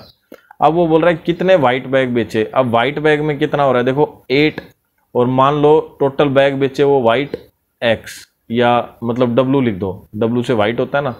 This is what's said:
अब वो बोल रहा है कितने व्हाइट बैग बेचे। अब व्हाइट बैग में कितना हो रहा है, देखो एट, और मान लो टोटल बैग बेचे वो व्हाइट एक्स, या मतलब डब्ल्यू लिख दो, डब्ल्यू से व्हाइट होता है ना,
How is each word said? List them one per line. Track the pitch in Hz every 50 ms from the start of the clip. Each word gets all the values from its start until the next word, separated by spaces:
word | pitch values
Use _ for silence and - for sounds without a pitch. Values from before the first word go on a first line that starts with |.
| - - _ _ _ - - - _ - - -
अब | 139 147 160
वो | 175 175
बोल | 160 160 160
रहा | 156 175
है | 175 156 -
कितने | 180 170 - 180 185 190
व्हाइट | 180 135 120 123 131 127
बैग | 127 131 135 131 123 120
बेचे। | 120 110 104 - 110 107
अब | - - 131 131 120
व्हाइट | 110 117 117 135 147 151
बैग | 147 156 151 147
में | 151 156 147 139
कितना | 151 147 151 143 143
हो | 135
रहा | 123 123
है, | 123
देखो | 127 131 143 151 - - - _ -
एट, | 131 143 151 156 - - - - _ _ _ _ _ _ _ _ -
और | 123 123
मान | 123 131 131 131 139 151 147
लो | 147 147 151 160 156 - - -
टोटल | 143 139 135 - 156 143
बैग | 131 139 139 139 139 135
बेचे | 139 131 131 - 143
वो | 139 139 139
व्हाइट | 120 113 113 131 143 143 - - - _ _ _ _ _ _ -
एक्स, | 127 117 110 107 - - - - - _ _ _ _ -
या | 117 120 120 120 120 120 - - - - 117
मतलब | 117 117 123 131 120 117
डब्ल्यू | 135 131 131 135 143
लिख | 131 117 104
दो, | 90 101 95 87 - - - -
डब्ल्यू | 107 117 113 120 123 120
से | - 127
व्हाइट | 107 101 107 120 120
होता | 127 - 139
है | 143 143
ना, | 127 117